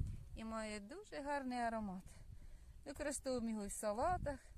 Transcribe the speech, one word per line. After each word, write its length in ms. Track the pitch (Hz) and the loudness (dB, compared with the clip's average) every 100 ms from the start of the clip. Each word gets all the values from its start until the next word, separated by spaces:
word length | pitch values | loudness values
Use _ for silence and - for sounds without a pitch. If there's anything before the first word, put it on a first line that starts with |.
| - - - - | 0 0 -6 -6
і 80 | |
має 360 | 220 226 220 208 | -2 0 0 -2
дуже 400 | 202 339 427 302 | -6 -10 -8 -4
гарний 380 | 285 285 262 247 | 0 2 2 2
аромат. 440 | 233 226 214 185 - - - - - - - - | 4 2 0 -2 -6 -10 -10 -10 -10 -10 -12 -12
Використовуємо 680 | - 285 294 285 269 254 226 | -8 0 0 2 2 2 2
його 140 | 220 | 2
і 40 | 202 | 0
в 40 | |
салатах, 680 | - 214 208 311 359 349 269 - | 0 2 4 6 6 2 -2 -4